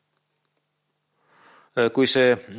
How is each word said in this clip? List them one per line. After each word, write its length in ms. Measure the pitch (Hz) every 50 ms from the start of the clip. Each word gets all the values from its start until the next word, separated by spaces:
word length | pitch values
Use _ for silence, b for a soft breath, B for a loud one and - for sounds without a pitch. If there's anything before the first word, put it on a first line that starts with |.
| _ _ _ _ _ _ _ _ _ _ _ _ _ _ _ _ _ _ _ _ _ _ b b b b b b b b b b b b _ 127
Äh, 120 | 117 117
kui 140 | 117 131 131
see 300 | 120 - 135 127 123 120 120 - - 98